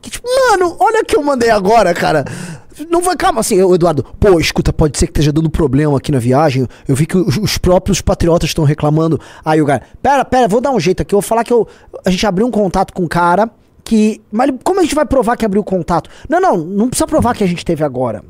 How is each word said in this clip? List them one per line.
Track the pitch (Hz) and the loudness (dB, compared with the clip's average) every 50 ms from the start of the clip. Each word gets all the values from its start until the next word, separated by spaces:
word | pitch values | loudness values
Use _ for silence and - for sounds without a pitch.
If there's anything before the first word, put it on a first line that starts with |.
Que | - - | -16 -14
tipo, | - - - 480 508 539 523 494 | -16 -12 -6 -2 0 2 2 2
"Mano, | 427 370 370 349 349 - | 2 2 0 -2 0 0
olha | 359 427 440 440 | 0 0 2 0
o | 415 | 0
que | - - | 0 0
eu | 440 285 | 0 0
mandei | 294 285 254 233 233 | 0 0 0 2 0
agora, | 220 208 185 190 220 233 208 175 170 | 0 0 2 2 4 4 4 2 0
cara." | - 185 160 160 151 131 - - - - 180 165 - - - - - 294 339 | 0 0 0 0 0 -2 -4 -10 -12 -14 -14 -16 -18 -20 -20 -16 -16 -6 -2
Não | 339 339 359 | -2 -2 0
vai, | 370 359 | -2 -2
calma, | - 339 381 339 220 | 0 0 -2 0 0
assim, | 214 - - 175 | -2 0 2 2
"Ô, | 190 185 180 | 4 4 4
Eduardo, | 180 165 175 160 135 - - - - | 2 2 0 0 -2 -4 -8 -6 0
pô, | - 208 185 165 | 2 4 4 4
escuta, | - - - 170 - - - | 2 -2 -2 -2 -2 -2 0
pode | - 160 151 - | 0 0 0 0
ser | - 190 | -2 -4
que | - | -2
esteja | - - 151 151 | 0 0 0 2
dando | 147 160 160 160 | 2 0 0 0
problema | - - 165 139 123 139 151 151 143 | 0 0 0 0 2 0 0 2 0
aqui | 127 - - | -2 -2 -2
na | 151 | -2
viagem. | 131 110 123 151 - 160 156 123 131 127 113 - - - | -2 0 2 2 2 2 2 0 -2 -4 -4 -6 -16 -4
Eu | - 139 | -4 0
vi | 123 160 | 0 0
que | - - | 0 0
os, | 185 165 214 120 | 0 0 0 -2
os | 190 214 - - | -2 -2 -4 -4
próprios | - - 180 180 190 185 - 190 - | -2 0 2 2 2 2 0 -4 -2
patriotas | - - 202 - - 170 165 175 170 151 | -2 -2 -2 0 0 0 2 0 0 -2
estão | - - 160 | -2 0 0
reclamando." | 139 156 - - 147 147 156 160 165 156 - - - - - - | 0 0 0 0 0 0 2 0 0 -2 -2 -4 -10 -20 -10 -4
Aí | 156 156 160 | 0 0 2
o | 151 | 2
cara, | 139 143 120 - _ _ - | 2 0 -2 -4 _ _ -4
"Pera, | _ 240 277 269 226 | _ 0 2 2 0
pera, | - - 254 254 | 0 2 2 2
vou | 202 185 247 | 2 0 0
dar | 240 285 | 0 0
um | 269 220 | -2 0
jeito | 139 175 185 - | 0 0 -2 -2
aqui. | 160 - - | -2 -2 0
Eu | 202 | -2
vou | 196 | 0
falar | - 226 226 226 | 0 -2 -2 0
que | - 240 | 2 2
eu, | 240 196 - - - - - - - - | 0 0 -2 -8 -20 -20 -20 -20 -6 -2
a | 190 | -2
gente | 185 180 - | -2 0 0
abriu | 214 180 175 226 | -2 0 0 -2
um | 254 | 0
contato | 220 208 208 185 - 185 190 - | 0 0 -2 0 0 -2 -4 -4
com | - - 180 | -4 -6 -6
um | |
cara | 156 - 175 175 170 175 185 208 240 _ _ _ _ _ _ _ | -4 0 0 2 2 2 2 0 -2 _ _ _ _ _ _ _
que, | - 226 220 214 220 214 - _ _ | 0 2 2 2 2 0 -4 _ _
mas | - 214 254 285 | -2 -2 0 0
ele, | 269 247 - | -2 -4 -4
como | - 381 392 | -2 0 0
a | 359 | 0
gente | 269 - | 0 0
vai | 294 302 | -2 0
provar | 214 269 262 233 208 240 | 0 0 0 2 0 0
que | - 226 | -2 -2
abriu | 226 190 208 | 0 0 -2
o | 196 | -2
contato?" | - 190 185 160 - 180 165 - - - - - | 0 -4 -4 -2 -2 -2 -2 -2 -6 -20 -20 -6
"Não, | - 285 349 | -2 0 2
não, | 381 359 254 | 2 2 2
não | 185 151 165 202 202 214 254 | 0 -2 -4 -2 -2 -2 -2
precisa | - - 311 | 0 -2 -2
provar | 311 302 320 202 233 240 | 0 0 0 0 0 0
que | - 208 | 0 -2
a | |
gente | 180 175 165 - | -2 -2 -4 -4
teve | - 170 147 156 | -4 -2 -2 -2
agora. | 147 123 123 131 120 110 104 - - | -4 -2 -2 -4 -4 -4 -8 -12 -18